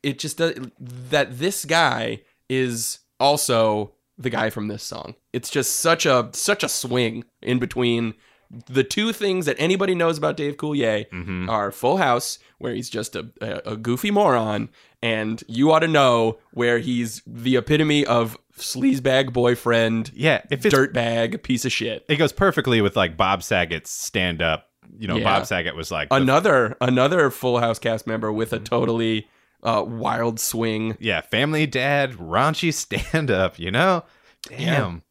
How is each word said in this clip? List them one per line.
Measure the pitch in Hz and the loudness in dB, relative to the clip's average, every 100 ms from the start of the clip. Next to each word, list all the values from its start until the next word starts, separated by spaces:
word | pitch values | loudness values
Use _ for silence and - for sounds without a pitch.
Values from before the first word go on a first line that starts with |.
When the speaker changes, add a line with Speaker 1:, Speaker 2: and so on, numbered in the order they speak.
Speaker 1:
It | 143 139 | -6 -6
just | 151 - | -8 -2
does, | 165 170 127 _ | -2 -2 -12 _
that | 123 123 127 143 139 127 | -16 -16 -2 0 0 -2
this | 170 - 147 | -4 -4 0
guy | 160 156 120 113 110 _ _ _ | 2 2 0 -4 -6 _ _ _
is | 131 127 117 113 - _ _ | -2 0 -2 -6 -8 _ _
also | 139 147 - 120 113 107 101 _ _ - | 2 2 2 4 4 2 -4 _ _ -8
the | 127 | -4
guy | 113 110 | -2 -2
from | 113 107 | -4 -8
this | 101 | -8
song. | - - - 110 _ | -10 -12 -14 -18 _
It's | 123 - | -8 -2
just | 147 127 - | -2 -2 0
such | 165 165 160 | 2 2 4
a, | 127 113 | 2 2
such | - - 208 | -4 -2 0
a | - | -2
swing | - 123 123 117 113 - _ | -4 -2 0 0 -4 -12 _
in | - 127 | -2 0
between | 120 - 123 117 117 - _ _ _ 123 - | 0 0 0 2 -2 -8 _ _ _ -20 -2
the | 131 | 0
two | 135 - 214 | 0 0 -2
things | 214 202 185 151 | -2 -2 0 -2
that | 139 | 0
anybody | 160 190 190 175 | 0 2 0 2
knows | 170 156 | 0 0
about | 151 147 | -2 -2
Dave | 147 143 | -6 -4
Coulier | 151 147 113 107 104 | -4 0 0 0 -4
Speaker 2:
Mm-hmm. | 90 87 92 92 | -10 -6 -4 -2
Speaker 1:
are | 110 101 | -2 -2
Full | - 120 185 | -2 0 2
House, | 147 120 - - _ _ | 2 2 -2 -10 _ _
where | 120 | -6
he's | 123 120 | -6 -6
just | - 107 92 | -8 -6 -8
a, | 117 _ | -12 _
a, | 117 - - | -8 -8 -8
a | 110 | -6
goofy | 117 123 208 | -2 -2 2
moron, | 202 196 123 107 104 117 _ _ _ | 4 4 4 2 -4 -6 _ _ _
and | 117 110 110 110 - | -4 -2 -2 -6 -6
You | 113 147 | 2 4
Oughta | 160 165 | 4 4
Know, | 151 135 117 113 110 _ | 4 6 6 2 -2 _
where | - 120 117 | 0 2 2
he's | 127 120 117 - - | 0 -2 -4 -8 -16
the | 117 120 131 | -6 0 0
epitome | - 151 156 147 143 | 2 2 4 2 4
of | 120 113 113 _ - | 2 0 -6 _ -14
sleazebag | - 127 269 139 131 131 135 | -10 0 0 2 2 2 2
boyfriend, | 123 120 117 120 117 113 113 107 | 2 2 2 2 4 4 0 -4
Speaker 2:
Yeah, | - 156 131 - | 0 2 2 -2
if | 135 202 | 0 4
it's | 139 | 4
Speaker 1:
dirtbag | 139 127 117 117 117 110 | 4 0 0 0 0 -2
piece | - 123 | -4 -2
of | 127 | -2
shit. | - 113 110 - | -4 -4 -6 -2
Speaker 2:
It | 147 | 0
goes | 156 | 2
perfectly | - 196 160 131 113 | 2 2 2 2 4
with, | 101 107 | 4 2
like, | 90 80 | 0 2
Bob | 95 95 | 0 0
Saget's | - 95 85 80 - | 0 0 0 -4 -8
stand-up. | - - 101 92 82 82 78 _ _ _ - | -10 -4 -2 -2 0 0 -2 _ _ _ -12
You | 104 | -4
know, | 107 | -2
Speaker 1:
Yeah. | |
Speaker 2:
Bob | 101 98 - | 2 0 0
Saget | 92 85 76 | -4 -4 -6
was, | 80 | -6
like, | 80 73 | -6 0
the | 135 | 2
Speaker 1:
Another, | 131 143 196 139 113 - | 4 4 4 4 2 0
another | 127 127 139 175 139 | 0 4 4 4 2
Full | - 131 120 | 0 0 2
House | 117 113 | 0 0
cast | 117 113 - | -2 -2 -4
member | 113 110 | -4 -2
with | 107 113 | -2 -2
a | 113 | -4
Speaker 2:
Mm-hmm. | 104 | -2
Speaker 1:
totally, | 120 123 117 113 110 - _ _ _ | 0 0 0 0 -2 -4 _ _ _
uh, | 117 110 87 | -2 -2 -2
wild | 113 117 117 117 113 | -4 -4 -2 -2 -2
swing. | - 113 113 110 110 107 | -4 -2 -2 -2 -4 -4
Speaker 2:
Yeah, | 110 82 | -2 -2
family | - 110 147 156 139 | -2 0 0 0 0
dad, | 131 135 143 139 110 | 0 0 0 -2 -6
raunchy | 82 90 143 156 170 | -2 2 2 2 -2
stand-up, | 147 - 98 - 160 143 95 92 - | -2 -6 -6 -2 -2 0 2 0 -2
you | 85 | -4
know? | 113 185 180 - _ _ _ - | 0 2 0 -4 _ _ _ -18
Speaker 1:
Yeah. | - | -6
Speaker 2:
Damn. | 165 151 101 85 _ | -2 0 -2 -8 _